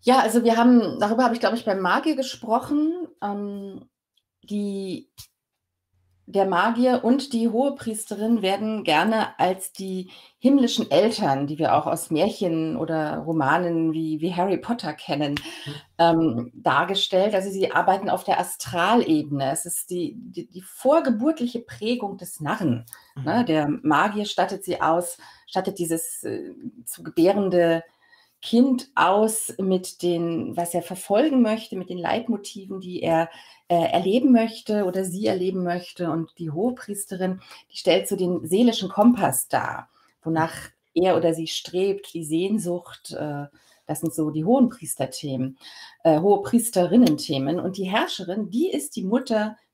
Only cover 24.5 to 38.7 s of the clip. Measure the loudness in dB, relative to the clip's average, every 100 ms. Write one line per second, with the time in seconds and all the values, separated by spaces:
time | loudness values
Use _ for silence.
24.5 | -2 -6 -2 2 0 -2 -10 -20 -20 _
25.5 | -4 -4 -4 -4 -4 -4 -10 -8 -8 -10
26.5 | -14 -16 -14 -16 -14 -6 2 4 4 2
27.5 | 4 4 2 -2 _ _ _ _ _ 0
28.5 | 4 4 2 -2 0 2 4 2 0 -6
29.5 | -4 0 0 -2 -6 -2 0 -2 -2 -4
30.5 | -4 -4 -4 -6 -12 0 2 4 4 4
31.5 | 2 -6 -10 -8 -6 -2 -2 -2 -4 -6
32.5 | -16 -12 -12 -10 -6 0 2 0 -6 -20
33.5 | -20 _ 0 2 0 2 2 6 6 4
34.5 | -4 -4 -2 0 -2 -4 -2 -2 0 -2
35.5 | -2 -2 -4 -6 -6 -4 -2 -6 _ -8
36.5 | -2 -2 -4 -10 -10 -8 -4 -4 -4 -10
37.5 | -20 _ -4 2 2 2 -2 0 -2 0
38.5 | 4 4